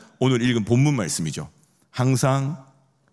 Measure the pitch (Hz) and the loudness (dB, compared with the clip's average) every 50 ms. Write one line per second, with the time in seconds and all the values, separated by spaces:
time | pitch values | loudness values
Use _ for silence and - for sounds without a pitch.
0 | - - _ - 127 131 131 120 117 127 120 113 101 95 120 123 139 151 147 120 | -20 -14 _ -2 0 2 2 2 2 2 0 0 0 2 2 4 4 2 2 0
1 | 92 76 - - 85 78 69 - 76 - _ _ _ _ _ _ _ _ - - | -2 -4 -4 -4 -6 -6 -6 -8 -10 -12 _ _ _ _ _ _ _ _ -4 -2
2 | 127 131 131 123 - 135 131 135 139 139 165 - - _ _ _ _ _ _ _ | 0 0 0 2 2 0 0 0 -2 -4 -8 -10 -14 _ _ _ _ _ _ _
3 | _ _ | _ _